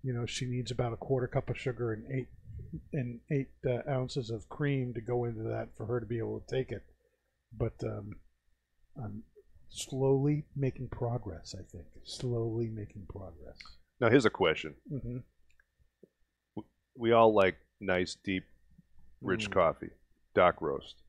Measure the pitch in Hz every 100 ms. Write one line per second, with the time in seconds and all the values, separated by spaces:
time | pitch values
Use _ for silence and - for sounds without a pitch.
0 | 131 120 117 - 123 123 120 123 123 113
1 | - 135 123 131 - - 135 117 117 110
2 | 120 135 - - - - - 131 - 156
3 | 120 120 _ 147 131 - 135 120 - 131
4 | 127 143 113 113 - - 143 135 123 117
5 | 113 123 120 110 113 113 113 - 113 123
6 | 107 117 110 107 - 131 123 110 - _
7 | _ _ _ _ _ 110 113 - 113 107
8 | 104 - - _ _ _ _ _ _ 151
9 | 104 104 - - _ - - - - 131
10 | 135 139 143 151 - 139 131 - 123 -
11 | 120 120 98 82 - 95 92 95 - -
12 | - - 127 120 117 113 117 110 101 -
13 | 95 104 92 - - - - - _ _
14 | 117 131 110 - 85 80 78 73 - 143
15 | 120 123 - _ _ _ _ _ _ _
16 | - _ _ _ _ - - _ _ -
17 | 113 117 113 104 95 85 _ _ 98 90
18 | 90 - - 92 - - _ - _ -
19 | - - 127 113 107 95 82 - - -
20 | _ _ _ 104 90 - 80 69 - -